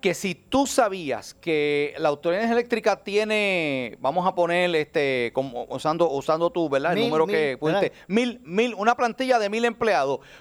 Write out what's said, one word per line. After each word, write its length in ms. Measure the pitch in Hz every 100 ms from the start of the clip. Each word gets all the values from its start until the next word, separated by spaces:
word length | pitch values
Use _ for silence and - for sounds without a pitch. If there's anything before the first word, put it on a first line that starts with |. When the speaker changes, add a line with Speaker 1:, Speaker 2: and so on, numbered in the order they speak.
Speaker 1:
que 140 | 190
si 200 | 165 196
tú 320 | 170 _ 262 277
sabías 680 | - 226 190 156 113 -
que 600 | - - 156 147 147 147 143
la 100 | 156
Autoridad 420 | 147 170 180 226
Eléctrica 520 | 240 240 220 214 196
tiene, 920 | - 202 214 214 202 185 156 135 120 -
vamos 260 | 131 160 180
a 80 |
poner, 400 | 185 170 175 180
este, 560 | 160 147 165 143 131 120
como, 300 | 117 135 120
usando, 440 | 120 123 151 165 165
usando 400 | 139 135 160 170
tú, 180 | 175 160
¿verdad? 240 | 139 147
El 60 | 180
Speaker 2:
Mil, 100 | 226
Speaker 1:
número 180 | 156 160
Speaker 2:
mil, 100 | 160
Speaker 1:
que 200 | 151 127
pusiste, 300 | 151 180 175
Speaker 2:
¿verdad? 140 | - -
Speaker 1:
mil, 320 | 196 247 240
mil, 300 | - 180 240
una 220 | 202 208 240
plantilla 420 | 247 214 262 247
de 100 | 208
mil 140 | 214
empleados 540 | 233 233 226 180 139 135 - -